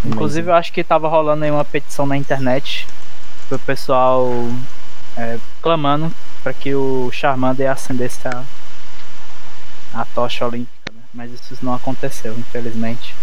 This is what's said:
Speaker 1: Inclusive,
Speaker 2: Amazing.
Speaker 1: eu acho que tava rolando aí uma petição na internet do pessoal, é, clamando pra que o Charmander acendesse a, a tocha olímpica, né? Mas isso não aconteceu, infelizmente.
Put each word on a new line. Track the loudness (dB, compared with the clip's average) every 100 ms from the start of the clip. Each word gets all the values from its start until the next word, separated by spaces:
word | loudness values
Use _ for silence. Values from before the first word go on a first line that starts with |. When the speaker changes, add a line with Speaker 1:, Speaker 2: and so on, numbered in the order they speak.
| 0
Speaker 1:
Inclusive, | 0 0 -2
Speaker 2:
Amazing. | -2
Speaker 1:
eu |
acho | -2 -2
que | -6
tava | -4 -4 -2
rolando | -4 -2 -2
aí | -2
uma | -2
petição | -2 -2 -2 0 0
na | 0
internet | 0 0 0 0 2 2 2 2 2 2 2 2 2
do | 2
pessoal, | 0 -2 -2 0 0 0 0 0 2 2 2 2 2 2 2 2
é, | 2 2 0 -2
clamando | -4 -2 -2 -2 0 0 0 2
pra | 0
que | 0 0
o | 2 2 2 0
Charmander | 0 -2 -2 -2 0 0
acendesse | 0 0 0 2 0 0
a, | 0 0 0 2 2 2 0 0 0 0 0 0 0 0 2 2
a | 0
tocha | 0 0 0 0 0
olímpica, | -4 -8 -12 -14
né? | -14 -12
Mas | -10 -8
isso | -6 -4 -2
não | 0
aconteceu, | 0 2 2 2 2 2 2
infelizmente. | 2 2 2 2 2 2 2 0